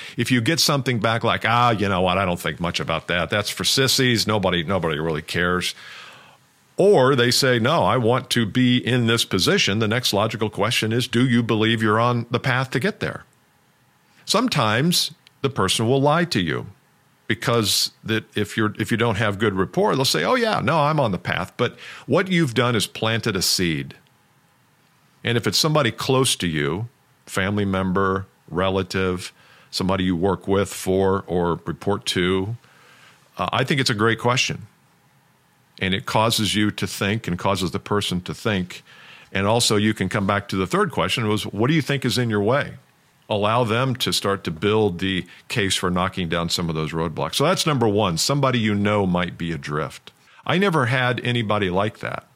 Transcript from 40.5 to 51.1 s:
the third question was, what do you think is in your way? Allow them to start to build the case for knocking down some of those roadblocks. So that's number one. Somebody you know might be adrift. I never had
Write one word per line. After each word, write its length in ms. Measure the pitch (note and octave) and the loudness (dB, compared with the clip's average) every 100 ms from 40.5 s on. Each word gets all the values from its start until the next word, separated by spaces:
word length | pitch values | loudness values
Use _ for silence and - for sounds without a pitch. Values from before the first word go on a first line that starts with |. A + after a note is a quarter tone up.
| G2 | -2
the 120 | F2+ | 0
third 240 | F3+ G3 | 0 -2
question 360 | - A2 - G#2+ | -2 -2 0 -2
was, 160 | G#2+ | -2
what 220 | A2 G2+ A#2+ | -4 -2 0
do 80 | |
you 80 | D#3+ | 2
think 220 | D3 C#3+ | 0 -2
is 120 | B2+ G#2+ | -2 0
in 140 | A#2+ | 0
your 120 | G#2 | 0
way? 320 | G2+ C#3 G#2 - _ _ _ _ - | 2 0 -2 -10 _ _ _ _ -4
Allow 360 | G#2+ G#2 A#2 | 0 2 2
them 320 | A#2 A#2 C3 A2+ | 2 0 0 -2
to 160 | F#2+ | -2
start 320 | F2 G#2 G2 | -2 0 -2
to 60 | F#2 | -4
build 480 | D#2 G#2 A2 G#2 F2 | -2 0 2 2 0
the 260 | F#2+ F#2 - - - | -4 -4 -6 -14 -6
case 260 | - G2 | -2 0
for 160 | - F#2 | 0 0
knocking 380 | F2+ F#2 - E2 | 0 0 -2 -2
down 200 | E2+ E2+ | -2 -2
some 200 | - E2+ | -2 -4
of 80 | D#2+ | -4
those 160 | D#2 | -4
roadblocks. 420 | D#2+ E2+ D#2 D2+ | -4 -4 -4 -4
So 100 | - | 0
that's 220 | D#3 F#3+ D#3+ | 0 2 0
number 220 | C#3 A#2 | 2 2
one. 300 | G2+ G2 D#2+ | 2 2 0
Somebody 420 | - C#3+ C3+ B2 | 0 0 2 2
you 140 | G#2+ | 0
know 300 | G2+ G#2 G#2 | 2 2 2
might 320 | F#2+ F2+ F2 - | 2 0 -2 -4
be 140 | E2+ | -6
adrift. 600 | D#2 C#2+ D2 C#2 - - - _ - - | -6 -4 -4 -6 -10 -20 -20 _ -10 -2
I 120 | E3+ | 0
never 280 | G3+ D#3+ A#2+ | 2 2 2
had 340 | C3 B2 | 2 0